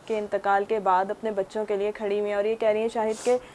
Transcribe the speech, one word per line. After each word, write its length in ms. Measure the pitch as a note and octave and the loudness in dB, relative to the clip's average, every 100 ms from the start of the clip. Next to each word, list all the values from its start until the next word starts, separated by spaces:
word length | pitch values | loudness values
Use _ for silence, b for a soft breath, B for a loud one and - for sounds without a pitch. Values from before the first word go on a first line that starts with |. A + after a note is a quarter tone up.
| - | -4
के 100 | A3 | -4
इंतकाल 480 | G#3 G3+ G3+ G3 G3+ | -2 -2 2 2 2
के 140 | A3 | 0
बाद 320 | F#3+ F#3 F#3+ | 2 2 2
अपने 200 | G#3 A3 | -2 -2
बच्चों 340 | G3+ F#3+ A3 G#3+ | -2 -2 -4 -2
के 120 | G#3 | -2
लिए 140 | G3+ | -2
खड़ी 280 | G#3 G#3+ G#3 | -4 -2 -2
हुई 100 | G#3 | 0
है 80 | G#3 | 0
और 80 | G#3 | 0
ये 100 | A3 | 0
कह 160 | A3 | 2
रही 100 | G#3+ | 2
हैं, 80 | A3+ | 0
शाहिद, 280 | A#3 A3 A3 | 0 -2 0
कि 220 | - B3 B | 0 0 B